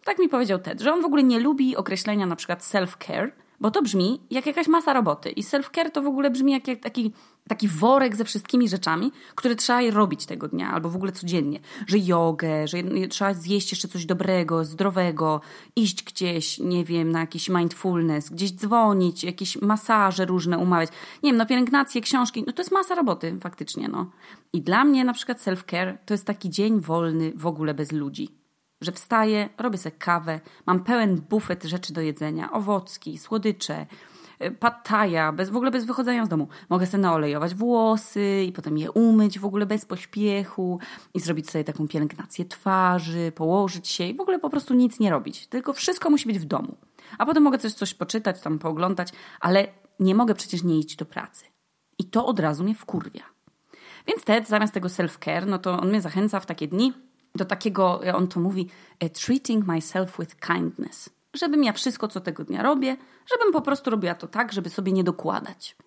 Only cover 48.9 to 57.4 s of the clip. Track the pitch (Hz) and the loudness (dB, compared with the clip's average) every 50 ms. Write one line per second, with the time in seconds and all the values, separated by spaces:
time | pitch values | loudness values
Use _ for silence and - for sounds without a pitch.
48.9 | 196 180 175 180 - - - - - - - 175 185 196 196 196 - _ _ _ | 0 -2 -4 -8 -10 -18 -20 -20 -8 -2 2 4 4 4 4 2 -4 _ _ _
49.9 | _ - 190 190 190 220 247 220 208 - - - - 170 170 175 160 156 151 156 | _ 2 4 4 6 4 4 2 2 -2 -2 -6 -4 -2 0 2 2 2 0 -2
50.9 | - - - 151 - - - - - - - _ _ _ _ _ _ _ _ _ | -6 -12 -12 -10 -10 -10 -10 -10 -12 -20 -20 _ _ _ _ _ _ _ _ _
51.9 | _ - 180 180 - 220 - - 240 190 156 156 151 147 180 208 220 - - - | _ -8 -6 -2 0 0 0 0 0 0 0 0 0 -2 -2 -2 -4 -4 -6 -8
52.9 | - 170 - - - - - - _ _ _ _ _ _ _ _ _ - - - | -6 -6 -6 -8 -14 -18 -20 -20 _ _ _ _ _ _ _ _ _ -20 -20 -20
53.9 | - - - - 427 453 - - 208 233 220 214 214 208 214 208 - 190 180 180 | -20 -10 -6 -4 -4 -2 2 2 2 2 2 2 2 2 2 2 -2 -2 -4 -4
54.9 | - - 175 156 - - - - 160 170 185 202 196 185 - 190 180 180 180 185 | -2 -2 -4 -4 -4 -6 -6 -4 -4 -2 -2 -2 -2 -2 -2 -2 -2 0 0 2
55.9 | 208 214 180 165 151 185 208 208 208 190 - - 170 - 156 147 175 196 240 262 | 2 2 0 0 0 0 0 0 0 -2 -6 -6 -8 -6 -6 -2 0 2 2 0
56.9 | 254 - - _ _ _ _ _ - 185 | 0 -4 -14 _ _ _ _ _ -6 -4